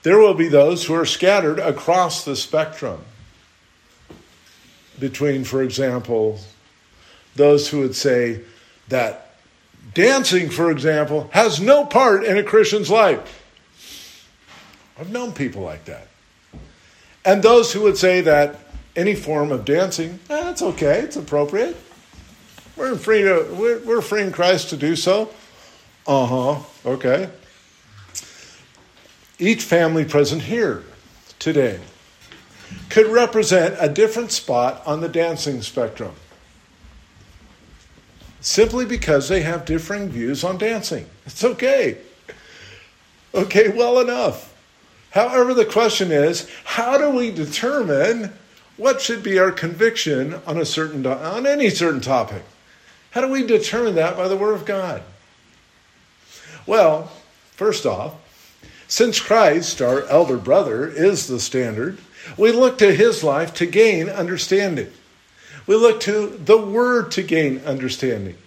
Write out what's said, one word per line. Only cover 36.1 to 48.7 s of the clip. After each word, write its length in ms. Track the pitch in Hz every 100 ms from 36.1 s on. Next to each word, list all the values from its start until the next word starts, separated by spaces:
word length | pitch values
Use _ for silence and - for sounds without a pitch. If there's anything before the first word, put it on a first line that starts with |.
| - _ _ _ _ _ _ - - _ _ _ _ - _ _ - _ _ _ _ - _
simply 460 | - - - 240 233
because 420 | 240 - 147 131
they 140 | 190
have 240 | 160 170 -
differing 420 | 160 160 202 196
views 340 | 120 117 139
on 140 | 175 185
dancing. 500 | 214 226 - 139 - - -
It's 180 | -
okay. 540 | 240 - 247 269 165 - - _ - - - - - - _ _ _ _ _
Okay, 420 | 190 190 202 220 226
well 240 | 240 247
enough. 540 | 247 247 208 - - _ _ _ _ _ _
However, 420 | 190 240 254 247
the 140 | 247 214
question 440 | 214 226 - 185
is, 400 | 151 151 170 - -
how 320 | - - 240 277
do 140 | 294
we 200 | 254 233
determine 1000 | 165 147 - 240 285 196 139 185 233 202 - _ _ _